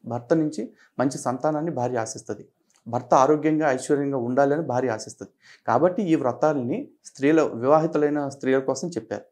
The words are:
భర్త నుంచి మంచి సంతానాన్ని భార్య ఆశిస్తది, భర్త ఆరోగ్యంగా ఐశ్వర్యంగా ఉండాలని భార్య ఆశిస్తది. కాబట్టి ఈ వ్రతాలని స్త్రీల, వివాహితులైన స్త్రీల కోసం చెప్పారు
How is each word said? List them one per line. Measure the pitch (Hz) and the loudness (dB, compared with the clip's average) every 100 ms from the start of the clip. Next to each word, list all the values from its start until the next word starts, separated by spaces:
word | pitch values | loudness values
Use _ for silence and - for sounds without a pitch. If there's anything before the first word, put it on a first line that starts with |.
| 110 | -6
భర్త | 120 - 165 | -8 0 0
నుంచి | 151 147 113 _ _ - | 0 -4 -12 _ _ -4
మంచి | 135 139 131 | -2 -2 -6
సంతానాన్ని | 127 156 151 165 131 | -2 -2 -2 -4 -4
భార్య | 123 123 110 | -4 -4 -6
ఆశిస్తది, | - - 107 - _ _ _ - | -10 -12 -12 -12 _ _ _ -8
భర్త | 120 - 156 | -8 2 4
ఆరోగ్యంగా | 131 151 156 156 156 131 | 6 4 2 2 2 0
ఐశ్వర్యంగా | - 143 143 135 120 | 0 0 0 -2 -2
ఉండాలని | 127 139 147 151 | 2 2 2 0
భార్య | 123 127 110 | -2 -2 -4
ఆశిస్తది. | 110 - 104 _ _ - - | -8 -14 -18 _ _ -10 0
కాబట్టి | 117 175 180 185 | 2 2 2 0
ఈ | 156 | 0
వ్రతాలని | 131 117 156 151 120 202 294 _ - | 0 0 0 0 -2 -6 -8 _ -20
స్త్రీల, | - 139 160 131 113 | 0 4 4 2 0
వివాహితులైన | 123 156 160 156 147 147 139 135 | 4 4 4 0 0 0 -4 -4
స్త్రీల | 131 135 135 | 0 0 0
కోసం | 131 175 123 | -4 -4 -8
చెప్పారు | - 104 - | -8 -10 -10